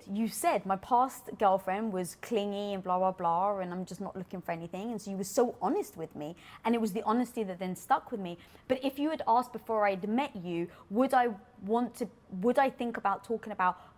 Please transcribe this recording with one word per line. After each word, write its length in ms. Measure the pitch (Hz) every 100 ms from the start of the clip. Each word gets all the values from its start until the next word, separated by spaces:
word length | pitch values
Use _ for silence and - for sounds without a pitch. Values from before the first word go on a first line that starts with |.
| -
You 160 | 196 226
said, 400 | - 339 202 190
"My 100 | 190
past 540 | - 240 262 - - -
girlfriend 540 | 202 190 190 190 226
was 240 | 185 180 -
clingy 520 | - 226 202 202 202
and 80 | 196
blah, 160 | 185 180
blah, 140 | 190
blah, 460 | 185 175 170 202 196
and 140 | 180
I'm 120 | 180
just 160 | 180 175
not 160 | 196 190
looking 240 | 180 185
for 100 | -
anything." 380 | 170 170 185 220
And 100 | 220
so 100 | -
you 40 | 196
were 80 |
so 300 | 196 - 240 -
honest 340 | 190 381 - -
with 180 | 160 -
me, 180 | 151 175 - -
and 100 | 226
it 60 | 233
was 120 | 220
the 100 | 175
honesty 400 | 202 233 247 -
that 140 | 196 180
then 160 | 185 180
stuck 340 | - - -
with 100 | 220
me. 160 | 180 175 - - -
But 140 | 254
if 140 | 269 277
you 120 | 294
had 120 | 320 -
asked 240 | 233 247
before 340 | 226 - 220 208
I'd 220 | 190 202
met 260 | 233 285
you, 320 | 196 175 170 170 - -
would 220 | 202 262
I 140 | 262 240 196 - - 190
want 280 | 233 240 -
to, 120 | 233 - - 185
would 180 | 233 247
I 120 | 269
think 260 | - 240 226
about 260 | 196 196
talking 280 | - 220 220
about 240 | 202 185 180 -